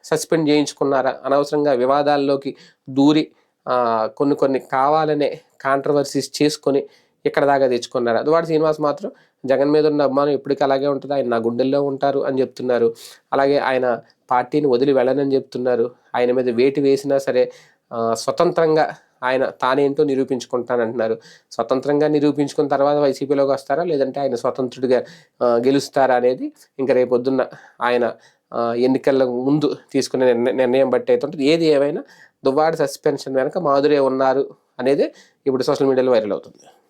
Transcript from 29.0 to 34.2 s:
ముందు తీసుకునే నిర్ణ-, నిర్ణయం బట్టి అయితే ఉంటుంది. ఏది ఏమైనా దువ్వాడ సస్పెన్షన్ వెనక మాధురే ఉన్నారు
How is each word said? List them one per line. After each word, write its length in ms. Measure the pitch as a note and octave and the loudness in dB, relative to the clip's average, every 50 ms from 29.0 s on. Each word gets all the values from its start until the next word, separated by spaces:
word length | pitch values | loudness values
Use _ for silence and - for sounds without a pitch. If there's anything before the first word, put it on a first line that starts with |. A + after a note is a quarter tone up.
| - D3+ C3+ C3 C3 | 0 0 2 2 0
ముందు 520 | B2 B2 B2 B2+ C3+ C#3+ D#3 D3 D3 B2+ - - _ - | 0 -2 -4 0 0 0 2 0 -2 -4 -6 -12 _ -4
తీసుకునే 320 | C#3 B2 - - C3 C3 | -4 -2 -2 -2 0 2
నిర్ణ-, 260 | B2+ A#2+ A#2 A#2+ B2+ | 2 2 2 0 -2
నిర్ణయం 380 | G2+ B2+ C3 B2 B2 C3+ C3+ B2+ | 0 0 0 2 2 2 2 2
బట్టి 220 | B2 B2 A#2+ - | 0 -2 2 0
అయితే 140 | B2 A#2+ C#3+ | 0 0 0
ఉంటుంది. 200 | C3+ - D#3+ C3+ | -6 -6 -2 0
ఏది 200 | C#3+ D#3+ E3 E3 | 2 2 2 2
ఏమైనా 380 | D#3 D3 C#3 C#3+ C#3+ D3+ A3+ C#4+ - - - - _ _ _ - | 2 2 2 0 0 -2 -6 -10 -12 -20 -20 -20 _ _ _ -4
దువ్వాడ 300 | C3+ C3 D3+ D#3 D#3+ E3 | -2 0 2 0 0 0
సస్పెన్షన్ 600 | D#3+ D3 B2+ - - _ D#3 C#3+ C3+ - C3+ C3 | -2 -4 -4 -4 -4 _ -4 -4 -2 -8 -4 -2
వెనక 220 | C3 C3 - - | -2 -2 -2 -4
మాధురే 420 | F#3+ E3+ D3 C#3 C#3 C#3 D3 D3 C#3+ | -2 0 0 2 2 2 2 2 2
ఉన్నారు 560 | C3+ C3+ C3 C3 | 2 0 0 0